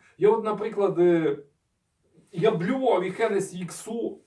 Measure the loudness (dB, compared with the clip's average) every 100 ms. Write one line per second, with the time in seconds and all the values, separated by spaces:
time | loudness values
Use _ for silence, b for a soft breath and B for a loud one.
0 | b b 2 2 0 -4 -6 0 0 4
1 | 4 4 2 -2 -10 _ _ _ _ _
2 | _ _ _ 0 0 2 -2 0 2 2
3 | 0 -2 0 0 -4 -8 -10 -10 -10 -6
4 | -8 -10